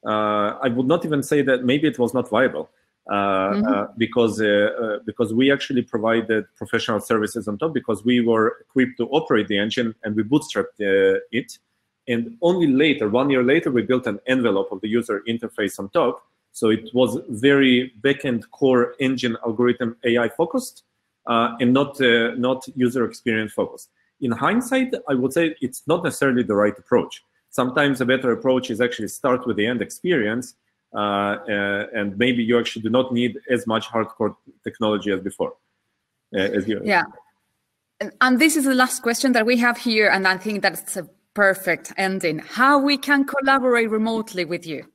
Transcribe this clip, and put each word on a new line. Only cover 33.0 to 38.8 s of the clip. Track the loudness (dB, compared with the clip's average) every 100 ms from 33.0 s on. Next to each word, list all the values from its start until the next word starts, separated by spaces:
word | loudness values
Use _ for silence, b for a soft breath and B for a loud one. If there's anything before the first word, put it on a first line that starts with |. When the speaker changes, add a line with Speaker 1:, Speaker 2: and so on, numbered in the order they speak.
| 0
Speaker 1:
need | 0 -2 -4 -2
as | -2 0
much | -2 0
hardcore | -4 -4 -2 -4 -4 -20 _ -12
technology | -4 -2 0 -2
as | -4
before, | -4 -6 -6 -6 _ _ _ _ _ _ _ -2
uh, |
as | 0 0 -2
you | -4
Speaker 2:
Yeah. | 0 0 0 -10 _ _ _ _ _ _ _ _
And, | -12 0
and | 2 4
this | 4 2
is | 0
the |
last | 2